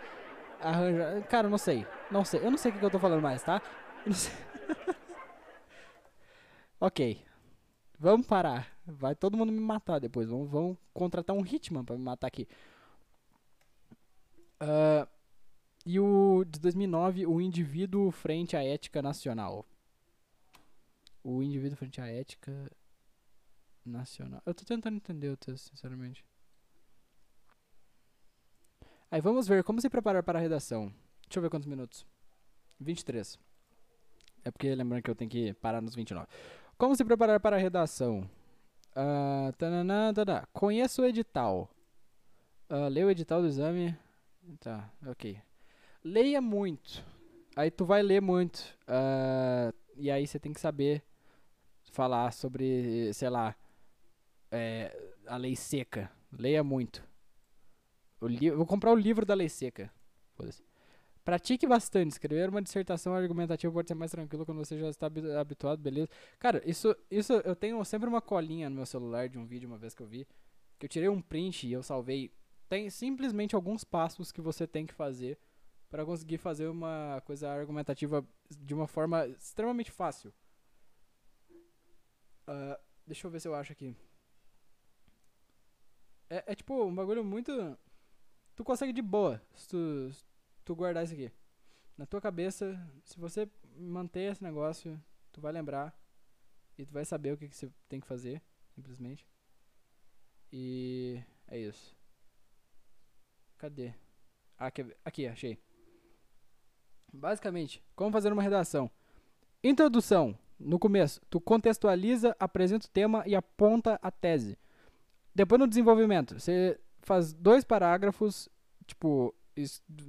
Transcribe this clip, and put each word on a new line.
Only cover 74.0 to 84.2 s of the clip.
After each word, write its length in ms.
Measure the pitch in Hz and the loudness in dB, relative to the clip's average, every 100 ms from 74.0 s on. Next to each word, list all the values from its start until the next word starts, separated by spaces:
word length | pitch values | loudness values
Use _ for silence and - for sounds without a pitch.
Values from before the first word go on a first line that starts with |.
| 165 - 180 | 2 0 -12
que 80 | - | -6
você 260 | 160 156 160 | -4 -2 -4
tem 200 | 151 156 | -4 -6
que 80 | |
fazer 440 | - 147 127 123 147 _ _ - - - | -6 -6 -4 -6 -8 _ _ -20 -20 -12
pra 160 | 147 156 | -8 -6
conseguir 320 | 170 160 165 | -6 -6 -6
fazer 300 | 180 151 156 | -4 -4 -4
uma 520 | 165 165 160 151 139 - | -6 -6 -6 -6 -8 -8
coisa 240 | 143 143 | -8 -6
argumentativa 760 | 143 147 147 147 139 147 147 135 _ - | -6 -4 -6 -4 -4 -2 -2 -4 _ -20
de 220 | 147 139 | -18 -8
uma 140 | 147 160 | -6 -4
forma 400 | - 160 170 135 | -2 0 0 -2
extremamente 640 | 127 - - 226 240 233 | -6 -12 -6 -4 -4 -6
fácil. 420 | - 175 - 104 - _ _ _ _ - _ - _ _ _ _ 339 339 _ _ - _ _ _ - - | -6 -8 -8 -14 -20 _ _ _ _ -20 _ -20 _ _ _ _ -20 _ _ _ -20 _ _ _ -20 -14
Ah, 320 | 143 139 139 - _ - | -12 -10 -12 -16 _ -18
deixa 200 | 151 185 | -14 -12
eu 40 | |
ver 100 | 165 | -12
se 80 | 165 | -8
eu 60 | |
acho 180 | 147 139 | -8 -10
aqui. 220 | 151 131 120 - - | -14 -16 -16 -20 -20